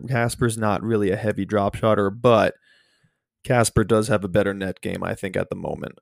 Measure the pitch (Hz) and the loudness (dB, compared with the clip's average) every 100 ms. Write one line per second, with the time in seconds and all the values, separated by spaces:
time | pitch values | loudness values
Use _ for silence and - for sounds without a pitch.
0 | 120 117 120 - 120 113 107 95 110 110 | -2 -2 -2 0 -2 0 0 0 0 0
1 | 98 104 107 101 95 104 98 - 113 104 | 2 0 -2 -4 -2 0 0 0 2 2
2 | 98 113 123 110 92 - _ _ _ _ | 0 2 4 6 4 -2 _ _ _ _
3 | _ _ _ _ - 123 113 117 101 110 | _ _ _ _ 0 2 2 2 2 2
4 | 110 107 98 104 98 98 95 - 92 92 | 2 -2 0 0 0 -2 -8 -8 -8 -6
5 | 92 98 95 95 - 92 73 76 - - | -6 -6 -4 -4 -4 -6 -8 -8 -10 -16